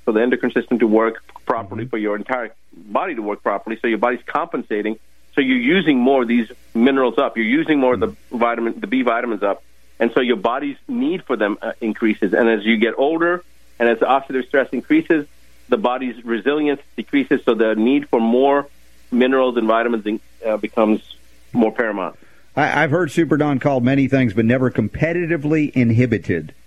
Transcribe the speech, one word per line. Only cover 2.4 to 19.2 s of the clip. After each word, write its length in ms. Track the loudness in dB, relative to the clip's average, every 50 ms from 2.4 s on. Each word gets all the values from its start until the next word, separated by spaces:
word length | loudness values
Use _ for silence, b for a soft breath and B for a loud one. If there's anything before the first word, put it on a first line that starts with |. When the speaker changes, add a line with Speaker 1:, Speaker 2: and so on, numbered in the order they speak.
| -6 -8 -12 -18 -20 -20 -20
Speaker 1:
body 420 | -20 -10 -6 -4 -4 -4 -4 -6
to 60 | -6
work 220 | -6 -6 -6 -4 -4
properly. 340 | -4 -4 -4 -4 -8 -8 -4
So 60 | -2 -2
your 100 | 0 0
body's 240 | 0 0 0 -2 -6
compensating. 720 | -6 -4 -4 -4 -4 -6 -8 -6 -4 -4 -4 -2 -4 -6 -8 -12 -20 -20 -20 -20 -8 -2
So 60 | -2
you're 160 | 0 2 2 2
using 400 | 2 2 2 2 2 2 2 2
more 240 | 4 4 2 2 2
of 40 | 2
these 240 | 0 0 0 -2 -6 -18 -16 -8 -2
minerals 440 | 2 2 4 4 4 2 0 2 0
up. 200 | 0 -2 0 -2
You're 80 | -2
using 340 | 0 0 0 0 0 0 2
more 140 | 2 2 2
of 60 | 2
the 60 | 0 -4
Speaker 2:
Mm-hmm. 300 | -4 -6 -14 -10 -4 -2
Speaker 1:
vitamin, 420 | 0 0 0 0 -2 -4 -4 -6
the 80 | -6 -4
B 160 | -2 0 0
vitamins 400 | 0 0 -2 -2 -4 -4 -2 -2
up. 200 | -2 -2 -2 -6 -18 -20 -20 -20 -16 -6 -2
And 120 | -2 0 0
so 60 | 0
your 160 | 0 0 0 0
body's 400 | 0 -2 -2 -2 -4 -6 -8 -10 -10 -8
need 360 | -4 -2 -2 -2 -2 -4 -4
for 100 | -4 -2 0
them, 200 | 0 -2 -2 -4
uh, 120 | -6 -10 -8 -6
increases. 540 | -6 -6 -4 0 0 0 0 0 -2 0 2
And 160 | 2 2 2
as 160 | 2 0 0
you 120 | 0 0 2
get 180 | 0 0 0 0
older 460 | -2 0 0 0 0 0 -2 -4 -6 -12 -20 -20 -20 -14 -6 -2
and 80 | 0 0
as 120 | 2 2
the 60 | 2 2
oxidative 400 | 2 0 0 -2 -6 -6 -4 -2
stress 220 | 0 -2 0 0
increases, 560 | -4 -6 -2 0 0 0 2 2 0 0 -2 -4 -12 -20 -20 -20 -20 -20 -8 -4
the 80 | -2 0
body's 480 | 0 0 -2 -2 -4 -8 -10 -10 -8
resilience 560 | -6 -6 -4 -2 -2 -2 0 0 -2 -2 -4 -6 -12 -12 -12
decreases. 460 | -8 -4 -2 -2 0 0 0 0 2
So 80 | 2 2
the 220 | 2 2 2 2
need 340 | 2 2 2 2 0 0 0
for 100 | 0 0
more 480 | 2 2 2 4 4 4 2 2 0 -4 -10 -20 -20 -20 -20 -20 -10 -4
minerals 440 | 0 2